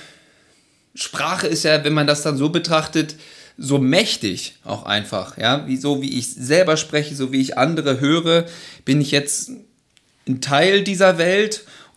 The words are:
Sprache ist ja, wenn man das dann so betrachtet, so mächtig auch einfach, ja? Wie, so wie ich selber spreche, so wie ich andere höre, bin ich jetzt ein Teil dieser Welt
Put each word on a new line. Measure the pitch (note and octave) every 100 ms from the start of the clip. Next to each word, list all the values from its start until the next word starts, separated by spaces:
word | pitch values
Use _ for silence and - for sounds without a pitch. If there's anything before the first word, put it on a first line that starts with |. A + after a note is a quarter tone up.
| - - _ _ _ _ _ _ _ -
Sprache | - - D3 F3+ D3+
ist | D#3+
ja, | D#3 D3+
wenn | D3
man | D3+ D3
das | D3
dann | D#3 C#3
so | D3+
betrachtet, | E3 E3 D#3+ D3+ D#3+ D3+ - - - - -
so | C3+ C#3
mächtig | B2+ E3 G#3+ - G#2 F2 - -
auch | - G#2+
einfach, | - G#2 G2+ A2 G#2 -
ja? | A2 C#3+ D#3
Wie, | C3
so | C#3+ C#3
wie | C3+ B2
ich | A#2
selber | - B2+ E3 F3+ D#3
spreche, | - D3+ D3+ C#3+
so | C3+
wie | C3+
ich | C3 -
andere | C#3 D#3+ C#3+ B2
höre, | C#3+ E3 E3 E3 E3+ - - - -
bin | D3
ich | C#3+
jetzt | C#3+ C#3 - - - - _ _ _ _ _ -
ein | B2+
Teil | C3 C#3+ F3+ G3
dieser | G3 F#3 F#3+ E3+
Welt | E3+ G3 G#3+ G#3+ - - -